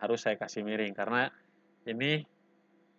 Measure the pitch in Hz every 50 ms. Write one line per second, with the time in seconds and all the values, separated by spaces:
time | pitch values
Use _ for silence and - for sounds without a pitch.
0 | 104 104 117 113 - 110 107 - 110 107 - 110 104 104 107 107 107 101 98 104
1 | 101 107 117 123 131 135 - - _ _ _ _ _ _ _ _ - 120 113 117
2 | 131 143 151 151 147 - _ _ _ _ _ _ _ _ _ _ _ _ _